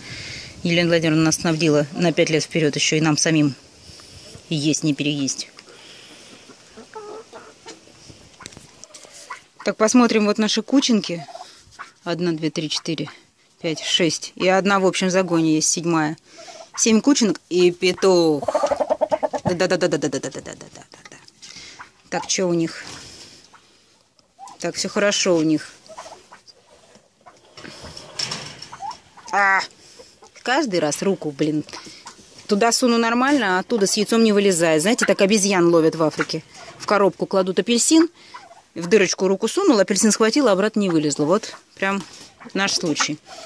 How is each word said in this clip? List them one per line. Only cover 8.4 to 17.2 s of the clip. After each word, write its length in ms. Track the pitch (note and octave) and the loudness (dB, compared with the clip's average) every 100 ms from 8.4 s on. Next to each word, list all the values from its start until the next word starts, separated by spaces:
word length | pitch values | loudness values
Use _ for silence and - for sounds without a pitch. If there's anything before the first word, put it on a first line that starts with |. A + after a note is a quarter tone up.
| - - - - - - - - - - - - | -20 -20 -20 -20 -20 -20 -20 -20 -20 -20 -20 -10
Так, 140 | - G3 | -6 0
посмотрим 480 | A3 B3 A#3 A3 G#3 | 4 6 4 4 2
вот 120 | G#3 | 0
наши 240 | G#3+ - | 0 -2
кученки. 640 | G#3+ C4+ - A3 - E3+ D#3 - - - - - - - | 0 2 2 2 0 -6 -10 -18 -20 -20 -20 -20 -20 -12
Одна, 280 | F3+ E3 F3 | -6 -4 -2
две, 180 | D#3+ D#3+ | -2 -4
три, 200 | D3+ D#3 | -4 -6
четыре, 400 | - - D#3 C#3+ - _ _ _ _ | -6 -6 -8 -8 -14 _ _ _ _
пять, 200 | E3+ D3+ | -6 -6
шесть. 500 | - - F3 - - - | -2 0 0 0 -6 -2
И 120 | F3+ | 2
одна 320 | F#3 F#3 G3 | 2 2 2
в 60 | F#3+ | 2
общем 240 | E3+ F#3 | 2 0
загоне 460 | F3+ F#3 E3 D#3+ D#3 | 0 0 2 2 2
есть, 140 | D#3+ | 0
седьмая. 480 | - E3 E3 D3+ D#3+ _ - - - - - | -2 0 0 0 -4 _ -20 -20 -20 -16 -2
Семь 240 | A3+ A3 | 2 4
кученок 400 | C#4 C#4+ | 4 4